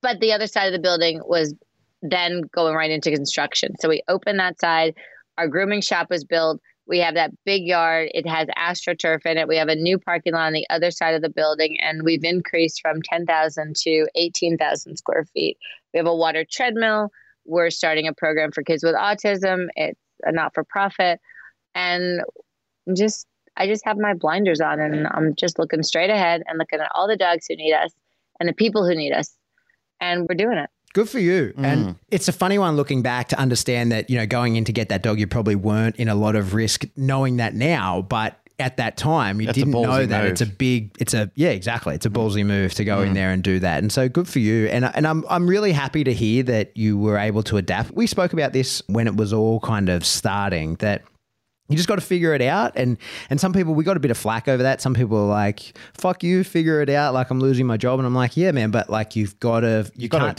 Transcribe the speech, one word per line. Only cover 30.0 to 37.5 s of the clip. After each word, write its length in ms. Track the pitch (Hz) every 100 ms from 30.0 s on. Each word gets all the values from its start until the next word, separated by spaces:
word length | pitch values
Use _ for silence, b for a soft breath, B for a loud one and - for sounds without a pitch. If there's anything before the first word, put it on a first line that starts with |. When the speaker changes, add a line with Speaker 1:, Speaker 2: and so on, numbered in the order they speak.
| 175 175 170
Speaker 1:
we're 60 | 175
doing 220 | 214 208
it. 120 | 143 _ _
Speaker 2:
Good 160 | - 220
for 100 | 262
you. 340 | 175 185 123 -
Speaker 3:
Mm. 60 | 135
Speaker 2:
And 300 | 139 104 87 _
it's 180 | 147 -
a 20 |
funny 260 | 135 185 202
one 200 | 185 151
looking 240 | 139 135
back 260 | 120 123 120
to 80 | -
understand 520 | 131 120 - 120 120
that, 180 | 113 -
you 80 | 123
know, 80 | 107
going 300 | 123 120 113
in 80 | 110
to 60 |
get 160 | 110 107
that 140 | 98
dog, 160 | 113 107
you 80 | 104
probably 280 | 123 107 101
weren't 420 | 101 107 113 113
in 100 | 117
a 80 | 104
lot 200 | 107 107
of 160 | 98
risk 320 | 104 113 - - -
knowing 400 | 135 135 135 123
that 160 | 113